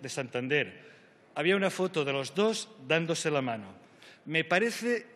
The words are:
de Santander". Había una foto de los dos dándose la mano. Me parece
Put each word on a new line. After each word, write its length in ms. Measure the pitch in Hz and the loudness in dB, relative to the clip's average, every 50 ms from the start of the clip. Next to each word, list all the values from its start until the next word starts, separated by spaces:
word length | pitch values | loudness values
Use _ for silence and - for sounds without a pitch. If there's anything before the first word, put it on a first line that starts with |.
de 80 | - 127 | -10 -8
Santander". 800 | - - 135 120 - 123 123 131 147 147 123 95 92 - - - - - - - - _ _ _ - | -6 -6 -6 -4 -4 -4 -2 2 2 2 0 0 -6 -18 -20 -20 -20 -20 -20 -20 -20 _ _ _ -6
Había 200 | 143 151 175 196 | -2 2 2 2
una 120 | 202 196 190 | 4 2 0
foto 360 | - - 185 185 180 160 143 | 0 0 -2 0 0 -2 0
de 80 | 139 139 | 0 0
los 200 | 139 135 123 - | -2 -2 -2 0
dos 360 | 180 208 220 220 214 - - - - 135 | 2 2 2 2 0 -6 -10 -14 -10 -2
dándose 420 | 127 156 165 170 160 165 - - 160 | 2 2 2 2 0 -2 0 0 0
la 120 | 147 143 | 2 2
mano. 340 | 131 127 117 110 104 98 95 - - - - - - - - - - | 0 0 -4 -4 -8 -12 -16 -20 -20 -20 -20 -20 -20 -20 -20 -16 -8
Me 180 | - 156 160 156 | -2 0 0 2
parece 640 | 160 175 185 220 233 208 - 220 240 240 220 - - - | 2 2 2 2 2 -2 -2 0 0 0 0 -2 -8 -18